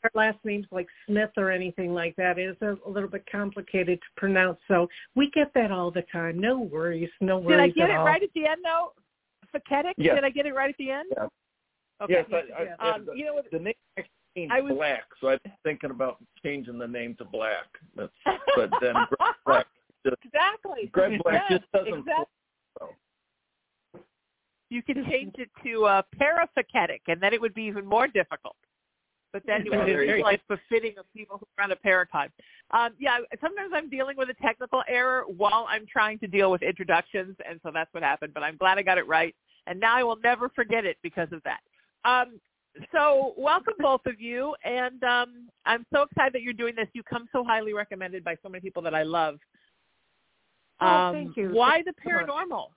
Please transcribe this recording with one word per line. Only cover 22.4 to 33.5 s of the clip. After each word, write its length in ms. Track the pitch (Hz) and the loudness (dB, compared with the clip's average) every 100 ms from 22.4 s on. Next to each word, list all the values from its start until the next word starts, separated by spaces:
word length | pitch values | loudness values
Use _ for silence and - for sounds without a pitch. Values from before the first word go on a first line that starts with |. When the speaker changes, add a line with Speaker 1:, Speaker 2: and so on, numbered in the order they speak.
| _ _ _ - | _ _ _ -18
Speaker 3:
flow, 120 | - - _ _ _ _ _ _ _ _ _ | -18 -18 _ _ _ _ _ _ _ _ _
so. 60 | - - _ _ _ _ _ _ | -20 -20 _ _ _ _ _ _
Speaker 2:
You 140 | 240 | -10
could 200 | 233 269 262 | -4 -4 -2
change 260 | 262 277 226 | -2 -2 -12
it 100 | 240 - | -16 -12
to, 240 | 254 226 214 | -6 2 4
uh, 160 | 196 190 - | 4 0 0
Paraphaketic, 800 | 285 339 339 - 226 247 170 - - | 2 4 0 -2 -2 0 0 -2 -4
and 140 | 165 | 0
then 100 | 196 | 2
it 80 | 220 | 2
would 140 | 226 | -2
be 80 | 208 | -4
even 240 | 220 202 196 | -6 -8 0
more 200 | 214 262 | 2 4
difficult. 500 | 214 175 - - - _ _ _ _ _ _ _ | 2 -2 -4 -14 -18 _ _ _ _ _ _ _
But 100 | 101 - | -12 -2
then 180 | 208 | -2
you 80 | 214 | 0
Speaker 3:
Yeah, 60 | 208 | 0
Speaker 2:
would 100 | 190 | 2
Speaker 3:
there 160 | - | 2
you 100 | - | 2
Speaker 2:
be 40 | 208 | 4
Speaker 3:
go. 40 | |
Speaker 2:
like 180 | 208 202 _ | 2 2 _
befitting 500 | 202 _ 226 226 202 | -8 _ 0 0 -10
of 160 | - | -20
people 260 | 220 208 202 | -20 -18 -18
who 80 | 214 - | -16 -4
run 140 | 202 | -2
a 40 | 185 | 0
paracon. 520 | 202 185 180 156 143 _ - - _ | 4 4 2 -2 -4 _ -20 -20 _
Um, 220 | 226 233 220 | 2 2 0
yeah, 180 | 277 247 240 - | 0 0 -2 -6
sometimes 320 | 311 | -6